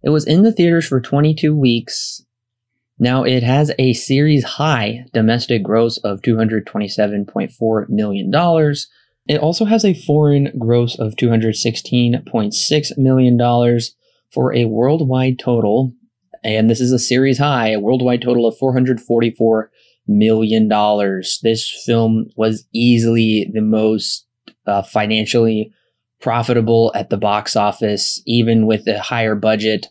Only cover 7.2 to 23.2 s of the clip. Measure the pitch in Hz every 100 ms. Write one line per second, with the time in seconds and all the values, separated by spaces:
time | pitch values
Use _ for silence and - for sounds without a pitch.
7.2 | 101 110 98 - 113 110 - 104 107 98
8.2 | 95 139 175 165 151 143 - _ _ _
9.2 | - 147 156 175 214 220 208 175 - 147
10.2 | 151 143 139 - 117 120 120 - 110 107
11.2 | 120 113 110 104 123 117 - 123 120 123
12.2 | - 117 104 - - 151 147 - 131 131
13.2 | 127 120 120 120 120 120 117 _ _ _
14.2 | _ 135 127 123 117 110 127 160 139 127
15.2 | 131 127 - 120 104 113 131 - _ _
16.2 | _ - 113 110 110 117 123 127 - 123
17.2 | 135 120 143 131 110 107 101 127 123 123
18.2 | 123 123 117 - 135 127 127 117 - 117
19.2 | 117 113 113 110 110 _ _ _ - 104
20.2 | 110 110 110 110 107 104 104 104 101 95
21.2 | 92 - 113 113 - - - 117 113 110
22.2 | 107 - 110 110 _ 117 120 120 117 117